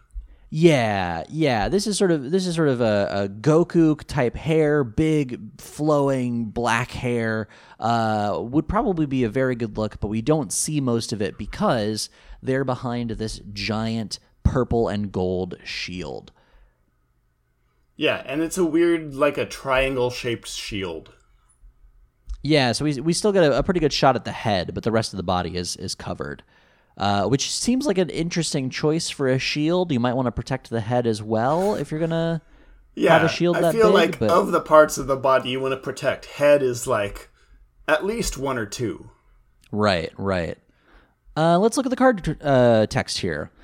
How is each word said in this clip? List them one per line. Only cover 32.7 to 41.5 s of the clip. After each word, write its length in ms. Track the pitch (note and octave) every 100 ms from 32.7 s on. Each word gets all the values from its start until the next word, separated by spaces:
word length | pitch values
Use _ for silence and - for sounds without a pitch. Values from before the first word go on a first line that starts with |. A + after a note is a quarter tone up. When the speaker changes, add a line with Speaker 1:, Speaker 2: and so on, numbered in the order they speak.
| - _ -
Speaker 2:
Yeah, 180 | F#3 D#3+
Speaker 1:
have 100 | D#3+
a 20 |
shield 260 | - F3 E3+
Speaker 2:
I 40 |
Speaker 1:
that 120 | E3+ A3+
Speaker 2:
feel 120 | A3
Speaker 1:
big, 40 |
Speaker 2:
like 260 | F#3+ E3 -
Speaker 1:
but 120 | G3
Speaker 2:
of 200 | E3+ -
the 100 | E3+
parts 360 | - D#3 D3+ C#3+
of 80 | C3+
the 100 | C3+
body 340 | C3 C3 B2
you 80 | C3
wanna 180 | C3 C3
protect, 480 | C#3 - C#3 G2+ -
head 380 | - D3 D3
is, 240 | C3 A#2+ C3
like, 420 | A2+ G2+ - - _ _ - _ _ -
at 160 | D3+
least 340 | F#3 A3+ F3+ -
one 200 | C3+ B2+
or 80 | G#2
two. 460 | - A#2 D#2+ - - _ _ _ _ _
Speaker 1:
Right, 400 | G#2 G#2 F2+ E2 -
right. 400 | G2 F#2 E2+ - _ _ _ - _ _ - -
Uh, 240 | E3